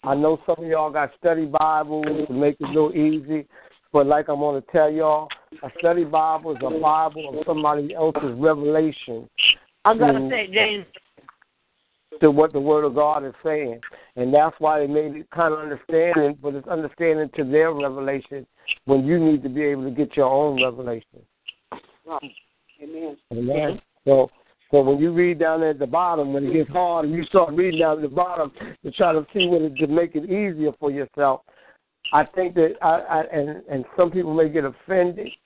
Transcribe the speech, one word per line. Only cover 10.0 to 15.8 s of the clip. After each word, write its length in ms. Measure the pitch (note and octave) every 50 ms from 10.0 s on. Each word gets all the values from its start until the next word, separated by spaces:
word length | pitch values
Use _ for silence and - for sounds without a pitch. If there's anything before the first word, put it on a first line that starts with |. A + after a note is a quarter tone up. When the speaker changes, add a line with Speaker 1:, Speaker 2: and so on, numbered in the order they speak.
| - - C3+ C4+
Speaker 1:
to, 100 | C4+ C4
Speaker 2:
say, 180 | C4 A3+ G#3+ F#3
James. 340 | F#3 G#3+ G#3+ G#3+ G#3 G3+ F3+ _ _ - _ _ _ _ _ - _ _ _ _ _ _ _ _ _ _ _ _ _ _ _ _ - -
Speaker 1:
to 100 | D#3+ D#3
what 220 | C#3+ D3 D#3 D#3 D3
the 60 | C#3+
Word 240 | C#3 D3 D#3 D3+ D3+
of 120 | C#3+ A#2+
God 300 | D3 D3 D3 D3+ D3+ C#3
is 80 | C3+ B2 _ -
saying. 360 | D#3+ D#3 D3+ D3 B2 A#2 A#2 - - - - - _ _
And 180 | B2 B2 B2+ C3+
that's 220 | D3 D3+ D#3+ - -
why 200 | D#3 D#3 D#3 D3+
they 80 | D3
made 280 | C#3 D3 D3+ D#3 D3+ C#3+
it 140 | D#3 E3 _
kind 240 | - E3 E3+ D#3+ D#3
of 60 | D#3
understanding, 760 | D3+ D3+ C#3+ C#3